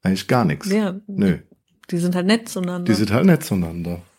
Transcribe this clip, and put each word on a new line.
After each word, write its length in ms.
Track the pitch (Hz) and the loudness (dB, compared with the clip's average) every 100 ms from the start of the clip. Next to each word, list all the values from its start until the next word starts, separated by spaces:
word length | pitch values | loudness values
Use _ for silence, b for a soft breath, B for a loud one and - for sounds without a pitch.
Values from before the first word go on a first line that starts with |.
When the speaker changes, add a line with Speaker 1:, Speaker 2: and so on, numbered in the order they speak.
Speaker 1:
Eigentlich 240 | 92 95 - | 0 -2 0
gar 200 | 123 98 | 2 2
nix. 240 | 73 - | 0 -2
Speaker 2:
Ja. 240 | 208 208 185 - | 0 0 -6 -10
Speaker 1:
Nö. 300 | 196 98 85 - _ _ _ - | 0 0 0 -6 _ _ _ -8
Speaker 2:
Die 80 | 170 | -2
sind 160 | 175 | -2
halt 120 | 180 180 | 0 0
nett 220 | 226 226 | 0 -2
zueinander. 420 | 190 180 180 175 | -8 -6 -4 0
Speaker 1:
Die 60 | 101 | 0
sind 160 | 107 | 2
halt 140 | 113 185 | 4 4
nett 180 | 156 | 4
zueinander. 560 | - 98 85 85 85 87 - | 2 -2 -2 -6 -8 -8 -12